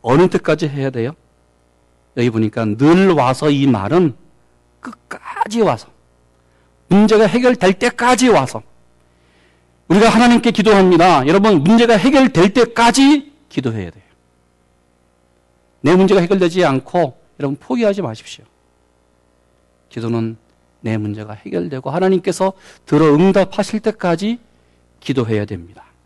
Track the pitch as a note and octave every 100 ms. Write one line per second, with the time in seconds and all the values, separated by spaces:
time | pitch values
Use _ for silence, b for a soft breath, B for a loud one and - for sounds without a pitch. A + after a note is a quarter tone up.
0 | A2+ C#3 F3+ F3+ - D#3 D3+ C#3 C3+ B2+
1 | A#2 D#3+ _ _ _ _ _ _ _ _
2 | _ - A#2+ A2+ G#2+ A#2 A2+ A2 C#3+ F3
3 | F#3+ D#3 B2+ C3 D3+ C#3 C#3 G#2+ G2 E3
4 | E3 - _ _ _ _ _ _ B3+ -
5 | _ - - G4 A3 A3+ F#3+ A#2 - _
6 | _ _ _ _ _ _ _ _ _ F#3+
7 | G#3 G#3+ A3 A#3+ B3 B3 F#3 F#3+ A#3+ -
8 | A#3+ B3+ B3 E3+ C3 A2 _ _ _ _
9 | _ _ _ _ _ _ _ _ - F#3
10 | A3+ A3 A#3+ A#3 A#3 - G3+ G3+ F#3 E3+
11 | F3+ D3+ C3 G3 G#3+ F3 D#3 A3+ A#3 G#3+
12 | A3+ C#4 C4 E3+ F#3+ B3+ A#3 - A#3 C4
13 | C4+ D4 - _ _ - B2+ A2 F2+ -
14 | _ _ _ _ _ _ _ _ _ _
15 | _ _ _ _ _ _ _ _ C#3 F#3
16 | F#3+ F#3+ F3 G3 F3 F3+ E3 C3 - F3+
17 | D3 - _ _ C#3+ C#3+ - B3+ G#3+ G3
18 | D3+ A2 - - _ _ _ _ _ _
19 | _ _ _ _ _ _ _ _ _ A#2+
20 | A#2 A#2 A2+ A2+ _ _ _ _ A2+ A2
21 | G#2+ G#2 G#2+ G#2 G3+ F3 F3 C3+ C#3 D#3+
22 | F#3+ F#3+ F#3 E3+ F#3+ - b b - D3
23 | D#3+ D3 F#3+ G3 F#3 - G3 G#3+ A3 G#3
24 | F3+ E3 G3+ A#3+ _ _ _ _ _ _
25 | - C3 A2+ G#2+ G2+ F#2 E2+ - _ _